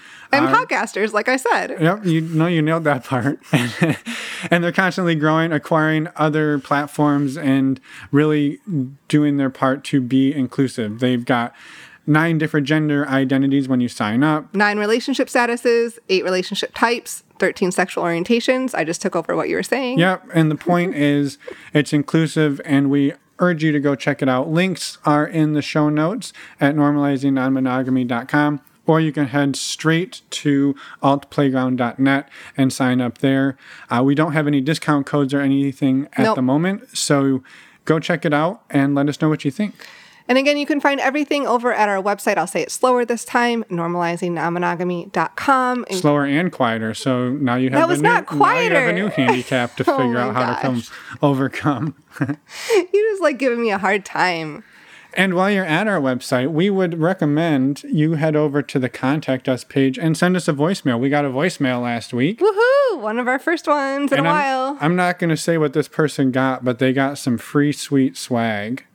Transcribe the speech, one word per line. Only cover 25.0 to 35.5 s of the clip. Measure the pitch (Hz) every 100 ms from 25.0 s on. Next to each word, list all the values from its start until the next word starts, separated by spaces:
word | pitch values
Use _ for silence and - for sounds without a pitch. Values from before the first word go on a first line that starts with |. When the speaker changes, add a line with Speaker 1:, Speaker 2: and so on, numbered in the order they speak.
| 156
Speaker 2:
are | 147 151
in | 160 151
the | 151
show | - 160 151
notes | 151 160 233 - - - -
at | 143 151
normalizing | 143 147 143 135 139
non | 135 131
monogamy | 135 131 127 131 131
dot | 123 120 131
com, | 151 147 143 _ _ -
or | 160
you | 156
can | 151 131
head | 143 139 131
straight | - - 156 165 185 - _
to | - 151 139 139 139 - -
alt | 139 139 -
playground | - 139 131 127 127
dot | 120 127
net | 135 139 - - - -
and | 131
sign | - 127 127
up | 120 -
there. | 139 135 135 - - - -
Uh, | 120
we | 135
don't | 143 165
have | 156 147
any | 143
discount | 135 160 - 143 135
codes | 147 135
or | 143
anything | 139